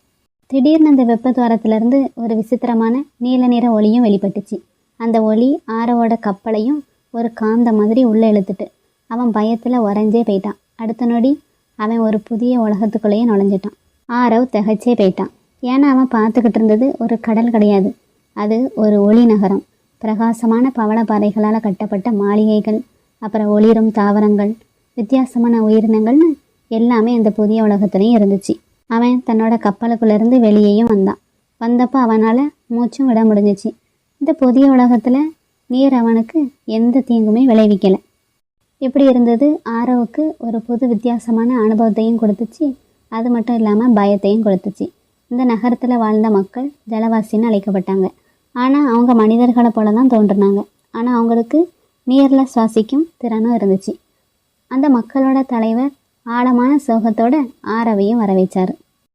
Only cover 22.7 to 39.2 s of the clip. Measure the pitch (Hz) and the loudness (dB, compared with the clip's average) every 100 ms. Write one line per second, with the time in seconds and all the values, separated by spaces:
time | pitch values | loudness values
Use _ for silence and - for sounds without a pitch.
22.7 | 214 - _ _ _ 208 214 208 208 214 | -6 -8 _ _ _ -8 -4 0 2 4
23.7 | 226 220 214 202 208 208 208 202 226 _ | 4 2 0 0 2 2 0 -2 -6 _
24.7 | _ _ - 214 262 254 240 233 233 214 | _ _ -10 -2 0 0 -2 0 2 2
25.7 | 220 220 220 220 285 330 285 _ _ - | 2 2 0 2 4 2 0 _ _ -8
26.7 | 226 233 233 226 240 214 214 208 220 214 | -2 0 2 2 2 0 0 0 0 0
27.7 | 202 202 190 214 233 196 196 - - _ | 0 0 0 2 2 2 0 -4 -8 _
28.7 | _ - 233 240 247 262 226 226 226 208 | _ -6 -2 0 0 -2 -2 0 0 -2
29.7 | 196 233 226 220 208 226 254 220 208 208 | -4 -4 -2 0 2 2 4 4 4 4
30.7 | 208 233 208 190 - _ _ _ - 233 | 2 2 2 0 -4 _ _ _ -10 -2
31.7 | 240 247 269 233 220 226 240 294 _ - | 0 0 0 0 2 2 0 -2 _ -8
32.7 | 233 240 - 269 226 220 208 208 202 220 | -4 -4 -2 0 2 2 2 2 0 -6
33.7 | - _ _ _ - 294 320 254 247 277 | -12 _ _ _ -8 -4 0 2 4 4
34.7 | 254 247 240 254 262 311 - _ _ - | 4 4 2 0 0 -2 -6 _ _ -6
35.7 | 247 277 254 226 226 226 330 269 _ - | 0 2 2 0 0 0 -4 -4 _ -8
36.7 | 220 240 262 254 233 214 220 262 220 214 | -2 0 0 0 0 2 2 2 4 2
37.7 | 196 196 196 _ _ _ _ _ _ _ | 2 2 0 _ _ _ _ _ _ _
38.7 | - 262 277 277 247 | -8 -4 2 2 4